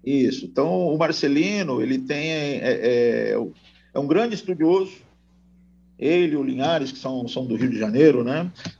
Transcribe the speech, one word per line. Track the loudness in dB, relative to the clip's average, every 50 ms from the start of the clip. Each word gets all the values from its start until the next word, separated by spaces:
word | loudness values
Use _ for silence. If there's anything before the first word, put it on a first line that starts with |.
| -2
Isso. | 0 2 2 2 2 0 -2 -10
Então, | -6 -2 -2 0 0 0 0 0 0
o | 0 0
Marcelino, | 0 0 0 0 0 0 2 2 2 0 0 -2 -2 -2 -2 -2
ele | -2 -2 -2 -4
tem, | -2 -4 -4 -4 -4 -4
é, | -4 -4 -4 -4 -4 -2 0
é, | -2 -2 0 2 2 2 4 2 2 2 0 0 0 -2 -2 -4 -6 -10 _ _ -20 _ _ _ _ _
é | -4
um | 0
grande | 2 2 2 2 0 -4
estudioso, | -6 -6 -6 -2 0 2 4 4 2 2 -2 -8 -18 -20 _ _ _ _ _ _ _ _ _ _ _ _ _ _ _ _ _ _ _
ele | 0 2 2 4 2 2 2
e |
o | 0 -2
Linhares, | -2 -2 -2 0 0 0 0 -2 -4 -8
que | -10
são, | -8 -6 -6 -6 -6
são | -6 -6 -6 -4
do | -4 -2
Rio | -2 0 -2
de | -2 -2
Janeiro, | -2 -2 4 6 6 6 6 4 0
né? | -2 -2 -4 -4 -6 -8 -10 -14 -14 -14 _